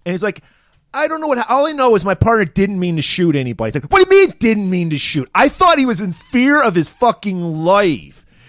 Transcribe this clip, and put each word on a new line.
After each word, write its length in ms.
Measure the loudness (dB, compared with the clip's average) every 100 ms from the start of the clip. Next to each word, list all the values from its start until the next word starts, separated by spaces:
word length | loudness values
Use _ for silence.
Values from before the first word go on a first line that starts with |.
And 80 | -8
he's 100 | -6
like, 200 | -6 -8 -14 _ _ _ _
"I 140 | -6 -4
don't 120 | -4
know 60 | -4
what, 240 | -4 0
all 160 | 0 0
I 60 |
know 240 | 0 2 2
is 80 |
my 100 | 0
partner 300 | 0 2 2
didn't 340 | 0 -2 -2 -2
mean 160 | -4
to 80 | -4
shoot 320 | -4 -2 2
anybody." 360 | 2 0 -6 -6
He's 120 | -6
like, 80 | 0
"What 180 | 2 4
do 60 | 6
you 100 | 4
mean 80 | 2
didn't 320 | -2 0 -2
mean 200 | -4 -2
to 80 | -4
shoot? 300 | -4 -4 -2
I 140 | 0 0
thought 300 | 2 2 2
he 60 | 0
was 140 | -2
in 120 | -6
fear 500 | -10 -4 0 2 2
of 140 | 2 0
his 120 | -2
fucking 520 | 0 0 0 -4 -6 -6 -4
life." 600 | 0 2 2 -2 -10 -20 _ _